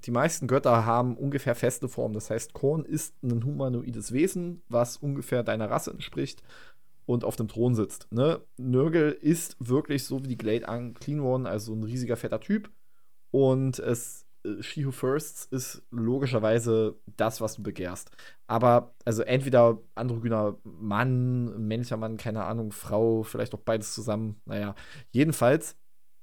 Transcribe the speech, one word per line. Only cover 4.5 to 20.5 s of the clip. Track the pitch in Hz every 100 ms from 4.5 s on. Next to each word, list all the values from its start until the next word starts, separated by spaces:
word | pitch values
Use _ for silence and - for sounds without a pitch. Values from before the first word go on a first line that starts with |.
| 170 -
was | 117 120 -
ungefähr | 143 139 120 123
deiner | 113 110 107
Rasse | 135 -
entspricht | - - - 139 - - - - - - -
und | - 120
auf | 110 -
dem | 110
Thron | 113 123
sitzt, | 117 101 - -
ne? | 113 143 165 - -
Nurgle | 127 127 156 165 151
ist | - 151 165 - -
wirklich | 120 139 151 139
so | - 135
wie | 135
die | 120
Glade | 107 113 -
Unclean | 120 120 110 - 147
One, | 131 131 120
also | 107 110
ein | 110
riesiger, | 110 127 120 117
fetter | 113 110
Typ. | - 214 - - - - - - -
Und | 135 131 131 135 127
es, | - 117 - - - - -
äh, | 101
She | - - 139
Who |
Thirsts | 127 131 143 151 - -
ist | 131 - - -
logischerweise | 120 113 135 135 123 110 117 117 113 110 - - -
das, | 110 -
was | 110 -
du |
begehrst. | 101 95 90 92 - - - - -
Aber, | 117 123 120 120 -
also | - 110
entweder | - 127 135 123 117 107 - -
androgyner | 123 117 113 110 107